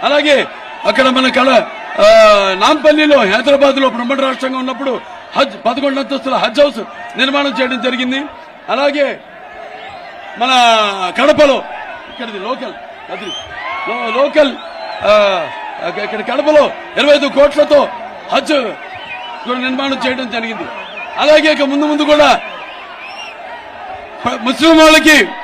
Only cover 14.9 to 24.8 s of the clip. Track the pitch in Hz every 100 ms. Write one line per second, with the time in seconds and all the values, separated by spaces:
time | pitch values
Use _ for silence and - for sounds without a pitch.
14.9 | - 190 214 202 185 151 - - - 170
15.9 | 175 202 214 208 247 294 302 240 - -
16.9 | - 269 294 269 269 285 294 294 294 233
17.9 | - - - - 262 247 302 233 160 -
18.9 | - - - - - - 254 254 262 277
19.9 | 262 254 254 254 233 226 214 - - -
20.9 | - - - 277 311 311 294 277 285 302
21.9 | 294 294 294 285 202 - - - - -
22.9 | - - - - - - - - - -
23.9 | - - - 240 247 226 269 311 320